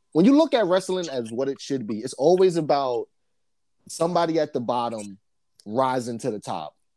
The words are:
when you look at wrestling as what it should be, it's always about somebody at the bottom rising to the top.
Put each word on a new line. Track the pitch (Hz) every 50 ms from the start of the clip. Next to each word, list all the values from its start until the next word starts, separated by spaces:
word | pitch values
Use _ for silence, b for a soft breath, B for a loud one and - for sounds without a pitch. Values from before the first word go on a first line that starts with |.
| _ _ -
when | 156 185
you | 247 277
look | 294 330 277 269
at | 240 214
wrestling | 165 180 190 190 - 185 185 175
as | 156 135 127 117 110
what | 117 117 135 135
it | 135 -
should | - - 143 131 117
be, | 101 117 104
it's | 107 131 -
always | - 135 160 180 185 190 190 165
about | 170 156 139 151 143 139 127 120 117 101 - _ _ _ _ _ _ _ _ _ _ _ _ _ _ _
somebody | - - - 165 175 175 170 170 165 160 190
at | 151 - -
the | 131
bottom | 120 120 120 123 120 117 113 110 101 101 98 - _ _ _ _ _ _ _ _ _
rising | 104 107 127 131 131 131 131 117 123 117 113
to | - 131
the | 107 101
top. | - 131 107 87 78 73 - _ _ _ _